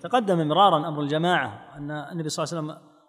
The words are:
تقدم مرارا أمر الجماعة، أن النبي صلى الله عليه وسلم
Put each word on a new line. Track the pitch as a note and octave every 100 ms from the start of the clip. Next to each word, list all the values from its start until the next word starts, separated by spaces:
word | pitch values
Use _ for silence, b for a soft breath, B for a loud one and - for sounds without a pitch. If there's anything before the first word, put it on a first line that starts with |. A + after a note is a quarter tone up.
تقدم | E3+ B3 G3+ F3 D3+
مرارا | D#3 G3+ D#3 E3
أمر | D3
الجماعة، | C#3+ D#3 F3 E3+ B2 G#2+ - D3
أن | D3
النبي | D3+ C#3+ E3+ D#3
صلى | D#3+
الله | D3+ E3+
عليه | D3+
وسلم | - - _